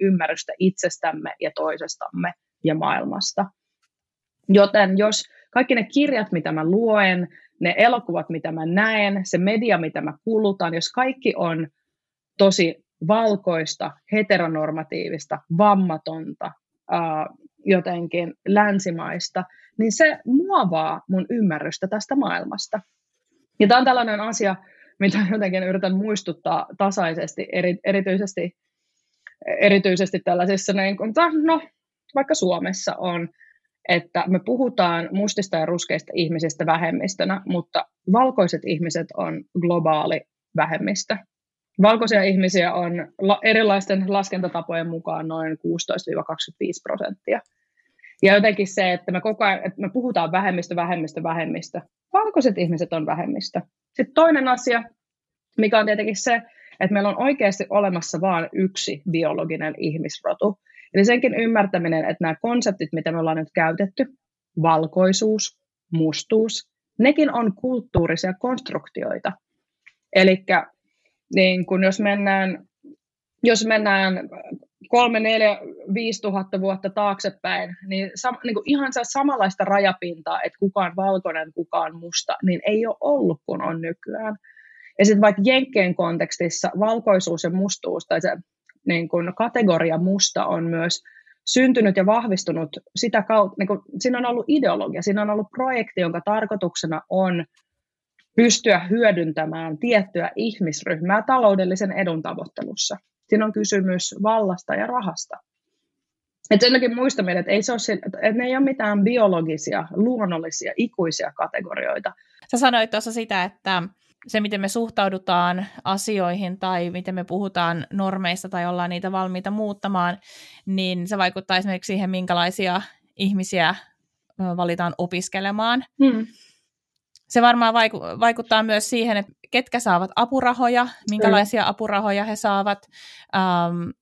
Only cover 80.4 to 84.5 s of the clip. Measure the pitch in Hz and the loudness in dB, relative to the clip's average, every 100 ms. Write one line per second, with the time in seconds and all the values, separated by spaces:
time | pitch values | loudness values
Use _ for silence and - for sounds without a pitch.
80.4 | - - 196 196 180 175 190 190 185 160 | -6 -2 -2 0 -2 -2 0 0 -2 -6
81.4 | 160 156 165 170 160 165 170 - - - | -8 -8 -4 -4 -4 -8 -10 -6 -6 -2
82.4 | 185 175 - 214 226 - 277 285 196 156 | 0 0 0 0 -2 -2 0 2 0 -2
83.4 | - - - 165 165 170 - - 220 214 | -6 -6 -6 -6 -6 -8 -10 -8 -8 -10
84.4 | _ | _